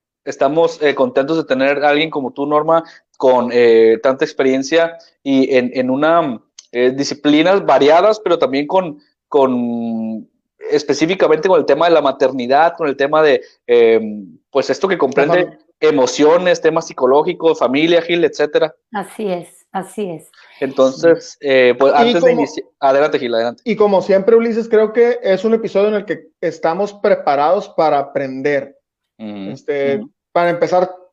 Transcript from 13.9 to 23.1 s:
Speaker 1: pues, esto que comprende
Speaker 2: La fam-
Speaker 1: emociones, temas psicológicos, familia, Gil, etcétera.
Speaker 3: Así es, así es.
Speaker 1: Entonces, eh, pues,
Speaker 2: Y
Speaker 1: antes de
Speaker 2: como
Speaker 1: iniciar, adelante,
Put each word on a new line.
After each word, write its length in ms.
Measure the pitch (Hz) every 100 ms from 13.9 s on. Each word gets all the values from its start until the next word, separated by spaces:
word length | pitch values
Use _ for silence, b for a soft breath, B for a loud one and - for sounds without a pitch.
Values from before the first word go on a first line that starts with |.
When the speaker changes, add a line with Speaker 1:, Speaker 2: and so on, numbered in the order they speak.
| 113 107 104 95 - _
Speaker 1:
pues, 180 | 139 131
esto 180 | 131 190
que 100 | 180
comprende 480 | 135 143 147 175 175
Speaker 2:
La 60 |
fam- 60 | - _ _
Speaker 1:
emociones, 800 | 156 143 123 - 151 170 180 170
temas 280 | 160 160 160
psicológicos, 720 | - 127 139 156 175 165 160
familia, 420 | 123 131 165 175
Gil, 240 | - 175 160
etcétera. 500 | - 147 165 160 - _
Speaker 3:
Así 360 | 208 190 - 214
es, 340 | 175 170 _ _
así 380 | 196 185 - 202
es. 200 | 160 - b b -
Speaker 1:
Entonces, 760 | 135 131 131 131 170 160 - -
eh, 340 | 143 131 123 123
pues, 140 | 139
Speaker 2:
Y 40 | 143
Speaker 1:
antes 180 | 233 180
de 40 |
Speaker 2:
como 120 | 170 160
Speaker 1:
iniciar, 260 | 139 - - _
adelante, 360 | 143 135 151